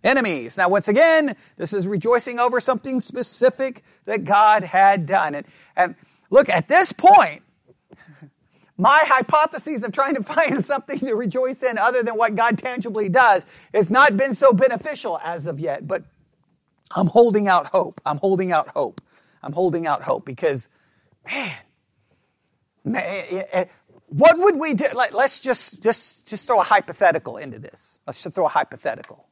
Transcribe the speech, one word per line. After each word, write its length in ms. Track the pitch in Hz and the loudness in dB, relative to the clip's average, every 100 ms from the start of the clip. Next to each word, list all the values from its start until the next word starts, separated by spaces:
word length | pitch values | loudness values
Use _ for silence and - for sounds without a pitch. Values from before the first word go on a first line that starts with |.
enemies." 540 | 220 269 220 151 117 - | 0 0 -2 -6 -8 -2
Now, 100 | 180 | 0
once 220 | 196 - | 0 0
again, 480 | 214 330 320 285 214 _ _ | 2 4 4 0 -6 _ _
this 160 | 170 | -8
is 160 | 202 185 | -6 -4
rejoicing 520 | 202 226 240 240 240 | -4 0 -2 -2 -2
over 200 | 247 247 | -2 0
something 400 | 240 247 269 262 | -2 -4 -4 -6
specific 840 | - 247 240 - 254 254 269 254 _ _ | -6 -8 -6 0 0 0 -8 -8 _ _
that 220 | - 220 170 | -8 -8 0
God 400 | 202 214 214 185 | 2 4 2 0
had 400 | 185 196 202 156 | 4 4 4 0
done. 300 | 190 165 143 | -2 -2 -8
And, 120 | - _ _ - | -14 _ _ -2
and 180 | - 269 _ _ _ | -2 -4 _ _ _
look, 200 | 240 - | 4 4
at 180 | 185 - | 0 2
this 240 | 330 381 | 2 2
point, 520 | - 359 208 180 147 _ _ _ _ _ - | 4 8 8 6 -2 _ _ _ _ _ -20
<laughs> 800 | _ 147 151 _ _ _ _ - | _ -20 -20 _ _ _ _ 0
my 240 | 208 294 302 | 4 4 4
hypotheses 800 | 262 - 311 311 294 294 277 226 | 2 2 2 2 -2 -8 -8 -6
of 80 | |
trying 220 | 233 277 269 | -4 -2 -2
to 80 | |
find 420 | 190 302 302 269 - | -4 0 0 -2 -4
<laughs> 0 | |
something 340 | 277 - 277 | -6 -6 -8
to 160 | 262 220 | -4 -4
rejoice 480 | 240 254 254 269 | -4 -4 -4 -2
in 140 | 254 220 | -4 0
other 260 | 220 247 | 0 0
than 140 | 233 220 | -2 -2
what 180 | 226 220 | -2 0
God 220 | 233 226 | 0 0
tangibly 500 | 262 247 233 214 202 | -6 -8 -8 -6 0
does 380 | 247 240 226 - - _ | 4 4 4 -2 -20 _
has 160 | 202 175 | -2 2
not 280 | 233 285 196 | 4 4 2
been 160 | 269 | -2
so 180 | 220 269 | 2 4
beneficial 680 | 202 262 226 - - 220 165 | 4 2 0 -8 -10 -8 -8
as 240 | 160 170 151 | -8 -10 -10
of 100 | 143 | -8
yet, 300 | 160 135 147 | -8 -8 -8
but 160 | 185 - _ _ _ _ _ _ _ _ | -8 -10 _ _ _ _ _ _ _ _
I'm 160 | - 185 | -2 2
holding 400 | 233 240 208 202 | 4 4 2 2
out 200 | 180 147 | 0 2
hope. 340 | 190 175 - - | -2 -2 -6 -8
I'm 120 | 147 | -4
holding 340 | 196 190 185 | -2 -2 0
out 180 | 165 - | -2 -2
hope. 320 | - 139 - _ _ _ _ | -6 -6 -8 _ _ _ _
I'm 100 | - | -12
holding 340 | 151 185 165 165 | -2 -2 -2 -4
out 140 | 147 | -4
hope 240 | - - - | -4 -6 -6
because, 440 | 127 165 135 - _ _ _ _ _ - | -4 -4 -4 -10 _ _ _ _ _ -12
man, 300 | 277 226 127 _ _ _ _ _ _ _ _ _ _ _ _ | -10 -8 -12 _ _ _ _ _ _ _ _ _ _ _ _
man, 200 | - 254 | -8 -6
eh, 400 | - 196 - 185 - | -6 -8 -8 -10 -6
eh, 140 | 185 185 _ _ _ _ | -6 -6 _ _ _ _
what 300 | 147 302 330 | 4 6 6
would 200 | 392 311 | 2 2
we 160 | 311 | -2
do? 120 | 220 294 | -2 -2
Like, 200 | 240 233 | -2 -4
let's 260 | 202 269 - | 0 -2 -2
just, 440 | 262 240 - - | -4 -4 -6 -4
just, 440 | 220 - - - - | -4 -4 -8 -18 -16
just 200 | 214 - | -14 -2
throw 140 | 226 | 0
a 20 | |
hypothetical 720 | 175 208 - - 185 156 - 107 | 2 0 0 0 0 0 -6 -14
into 220 | 143 113 | -16 -18
this. 400 | 120 - - - - | -20 -20 -20 -20 -18
Let's 160 | 131 | -14
just 120 | 175 190 | -10 -2
throw 100 | 156 | -2
a 40 | |
hypothetical. 800 | 156 143 135 147 117 - 110 _ | 0 -4 -8 -10 -10 -14 -20 _